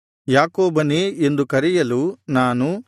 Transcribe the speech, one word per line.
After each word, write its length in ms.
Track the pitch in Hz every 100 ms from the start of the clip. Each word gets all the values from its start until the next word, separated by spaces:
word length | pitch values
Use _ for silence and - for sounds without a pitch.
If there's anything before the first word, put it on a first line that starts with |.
| _ _ -
"ಯಾಕೋಬನೇ" 800 | 131 165 180 185 156 147 156 196
ಎಂದು 380 | 175 147 143 131
ಕರೆಯಲು 720 | 135 156 180 127 123 165 - -
ನಾನು, 560 | 131 127 123 139 196